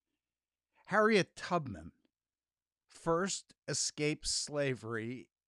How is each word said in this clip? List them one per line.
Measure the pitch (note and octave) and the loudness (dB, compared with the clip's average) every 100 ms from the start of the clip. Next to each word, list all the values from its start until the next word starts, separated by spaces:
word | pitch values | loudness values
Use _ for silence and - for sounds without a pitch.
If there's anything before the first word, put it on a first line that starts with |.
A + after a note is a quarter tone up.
| _ _ _ _ _ _ _ _ | _ _ _ _ _ _ _ _
Harriet | - G3 G#3+ G#3+ E3 | -2 4 6 6 4
Tubman | - - F3 C3+ F2+ D#2+ - _ _ _ _ _ _ _ _ _ | -2 -2 -2 -2 -8 -12 -18 _ _ _ _ _ _ _ _ _
first | - - E3 G3 - - _ - | -8 -2 0 0 -4 -10 _ -6
escapes | C#3 - - D3 D3+ - | -4 -4 -2 -2 -2 -2
slavery | - - D3 C#3 B2 A2 A#2 A2 B2+ - _ | -4 -2 0 0 0 -4 -4 -4 -8 -12 _